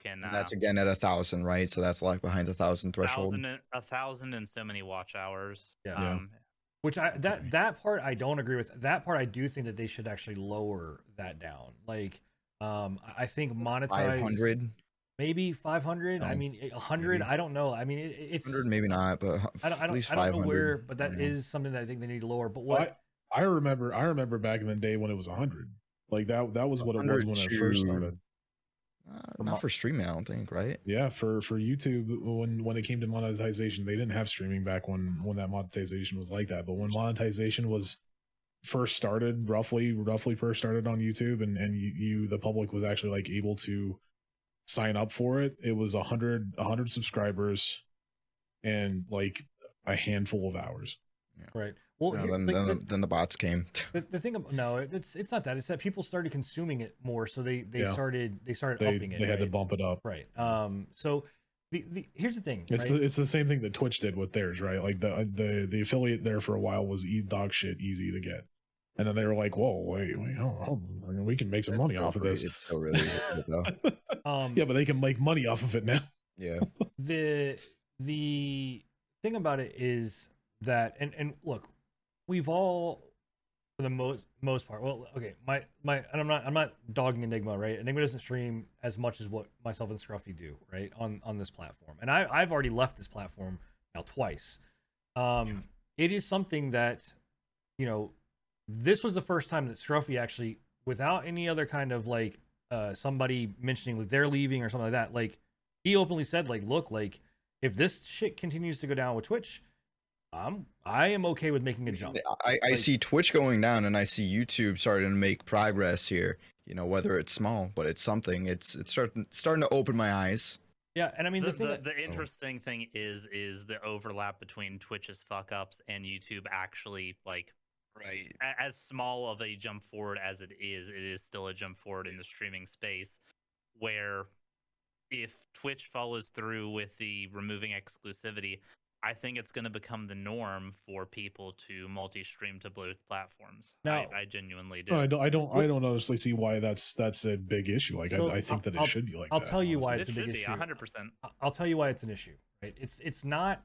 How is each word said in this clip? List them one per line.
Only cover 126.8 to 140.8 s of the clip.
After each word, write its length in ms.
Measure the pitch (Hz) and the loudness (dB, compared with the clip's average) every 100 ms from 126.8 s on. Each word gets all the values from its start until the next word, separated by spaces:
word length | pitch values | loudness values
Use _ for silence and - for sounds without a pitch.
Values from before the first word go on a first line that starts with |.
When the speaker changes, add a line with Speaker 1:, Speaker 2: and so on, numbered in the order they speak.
| 107 98 92 92 | -10 -10 -10 -12
Speaker 1:
like, 300 | 95 90 90 _ _ _ _ 107 | -10 -10 -10 _ _ _ _ -18
Speaker 2:
Right. 340 | 101 95 92 - | -12 -10 -12 -8
Speaker 1:
a-, 220 | 131 123 | -6 -4
as 140 | 139 - | -6 -6
small 520 | - 131 123 123 120 | -8 -6 -4 -4 -6
of 120 | 104 | -6
a 160 | 110 104 | -8 -8
jump 260 | 110 104 | -10 -12
forward 380 | - 107 104 101 | -14 -10 -8 -6
as 180 | 95 95 | -8 -10
it 120 | 95 98 | -14 -12
is, 280 | 101 98 90 | -10 -10 -10
it 140 | 98 | -10
is 180 | 95 92 | -10 -10
still 280 | - 104 95 | -10 -10 -8
a 60 | |
jump 240 | 92 98 92 | -8 -12 -12
forward 280 | 101 95 92 | -10 -10 -10
in 100 | 92 | -12
the 60 | |
streaming 460 | 90 - 101 95 90 | -16 -10 -10 -10 -16
space, 500 | - 107 95 95 - _ _ _ _ _ 113 | -12 -10 -10 -12 -18 _ _ _ _ _ -8
where 500 | 110 104 101 98 98 _ _ _ _ _ _ _ - | -6 -4 -4 -6 -8 _ _ _ _ _ _ _ -12
if 260 | 127 113 - _ | -10 -10 -12 _
Twitch 340 | - 143 139 - | -10 -8 -8 -8
follows 420 | 123 120 117 107 | -6 -4 -4 -8
through 420 | - 110 110 107 | -8 -6 -4 -4
with 260 | 107 101 - | -6 -6 -8
the 300 | 107 101 95 | -8 -8 -8
removing 400 | 101 104 104 107 | -8 -6 -6 -6
exclusivity, 880 | 98 - - 104 95 113 104 98 95 _ - _ - | -8 -10 -18 -14 -10 -10 -8 -10 -10 _ -20 _ -8
I 120 | 110 | -6
think 220 | 113 127 123 | -6 -8 -10
it's 140 | 117 | -10
gonna 200 | 123 113 | -8 -8
become 360 | 107 - 113 104 | -8 -10 -10 -10
the 80 | |
norm 600 | 98 104 117 107 95 95 98 | -10 -8 -6 -6 -8 -10 -14